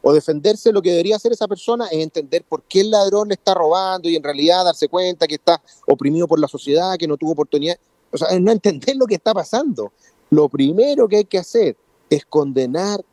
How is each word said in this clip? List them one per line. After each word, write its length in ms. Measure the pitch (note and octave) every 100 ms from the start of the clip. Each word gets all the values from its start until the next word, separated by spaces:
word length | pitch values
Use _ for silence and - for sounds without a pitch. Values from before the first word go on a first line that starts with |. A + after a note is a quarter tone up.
o 100 | C#3
defenderse, 600 | D#3+ - D3+ G#3 G#3+ A#3
lo 100 | G3+
que 80 | E3+
debería 260 | E3+ F#3 G#3+
hacer 160 | A#3
esa 140 | A3+ G#3
persona 400 | G3 - A#3+ G#3
es 160 | D#3+
entender 400 | D#3 E3 C#3 E3+
por 200 | - D#3
qué 160 | _ F#3+
el 100 | G#3+
ladrón 380 | G#3+ G3 G#3 G#3
le 60 |
está 200 | F#3+ G3
robando 540 | F3+ D#3 F3+ F#3+ F#3 E3+
y 80 | D#3+
en 80 |
realidad 400 | C#3+ C#3+ D#3+ F3+
darse 240 | F3+ - D3+
cuenta 380 | F3+ F3+ F3 D#3+
que 80 | D3+
está 260 | - E3 _ _ -
oprimido 400 | C#3 C#3+ E3 E3
por 140 | D#3
la 80 | D3
sociedad, 480 | C#3 C#3+ D3+ F#3 F#3
que 100 | D#3+
no 100 | D3
tuvo 160 | D#3+
oportunidad. 440 | D3 D3 D3 D#3+ F3+ _ _ _
O 80 | -
sea, 180 | D#3+ -
no 100 | G3
entender 460 | A3 G#3 C#3+ - C4+
lo 100 | A#3
que 80 |
está 180 | F3+ A3
pasando. 600 | G3 - A#3 D4+ C#3+ G2+ _ _ _ _
Lo 180 | D3+ D3
primero 580 | C#3 C#3 F#3 C#4+ C4+ A3
que 120 | G#3
hay 60 | G3+
que 120 | F#3
hacer 380 | - A#3 E3 - _ _ _
es 140 | D3 -
condenar 760 | D3+ C#3 C3 B2+ D#3 G3+ G3+ -